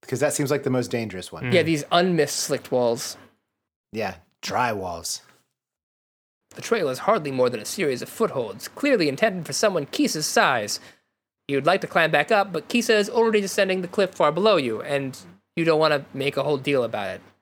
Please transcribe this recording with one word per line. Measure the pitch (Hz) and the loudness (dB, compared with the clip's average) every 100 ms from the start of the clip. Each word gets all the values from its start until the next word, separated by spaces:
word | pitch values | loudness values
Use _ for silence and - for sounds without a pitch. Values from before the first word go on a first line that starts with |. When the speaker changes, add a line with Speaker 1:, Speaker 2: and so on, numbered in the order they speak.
| - | -6
Speaker 1:
'cause | 123 | 0
that | 143 | 0
seems | 139 143 | 0 0
like | 143 | 0
the | 139 | 0
most | 127 113 | -2 0
dangerous | 120 110 92 92 | -4 -4 -8 -12
one. | - | -8
Speaker 2:
Mm. | 127 | 0
Speaker 3:
Yeah, | 175 | 2
these | 160 160 143 | 2 0 2
unmissed | 175 185 170 139 - | 2 2 2 0 0
slicked | - 139 - | -4 -4 -2
walls. | 127 120 117 - - - _ _ _ _ _ _ | 0 2 0 -6 -12 -20 _ _ _ _ _ _
Speaker 1:
Yeah, | 110 104 90 _ _ | -6 -6 -8 _ _
dry | - 104 123 | -6 -2 0
walls. | 104 92 85 85 - _ _ _ _ _ _ _ _ _ _ _ _ _ | -2 -6 -8 -8 -10 _ _ _ _ _ _ _ _ _ _ _ _ _
Speaker 3:
The | - | -16
trail | - 233 156 | -4 -2 0
is | 127 | -2
hardly | - 220 151 | 0 0 0
more | 131 127 | 0 0
than | 117 | 0
a | |
series | 104 - 165 127 | -8 -4 -2 -2
of | - | -6
footholds, | - 214 - 110 - - | -2 -2 -2 -6 -8 -14
clearly | - 285 254 156 | -4 0 2 2
intended | 135 220 185 156 | 2 0 0 -6
for | |
someone | - 220 180 143 | 0 0 0 -4
Kisa's | - 285 160 151 | -2 0 0 0
size. | - 190 127 104 - - _ _ _ _ _ - | 2 4 2 -2 -8 -10 _ _ _ _ _ -4
You'd | 139 143 | 0 2
like | 190 | 2
to | - | 2
climb | 175 160 | 0 2
back | 151 147 | 2 4
up, | 220 196 | 2 2
but | 170 - | -4 -2
Kisa | 240 233 | -2 2
is | 214 208 | 2 2
already | 233 226 214 | 2 4 2
descending | 196 - 196 185 | 0 0 0 0
the | 180 | -2
cliff | - 185 | 0 -2
far | - 156 | 4 2
below | 160 208 190 | 4 4 4
you, | 131 110 | 2 -4
and | 139 143 135 127 - - _ | -2 -4 -4 -10 -18 -20 _
you | - | -2
don't | 165 156 | 2 4
wanna | 156 147 147 | 4 2 -2
make | 135 135 139 | -6 -4 -2
a | |
whole | 139 143 | -2 -2
deal | 135 139 | 0 0
about | 117 107 98 92 - _ | 0 -4 -6 -8 -14 _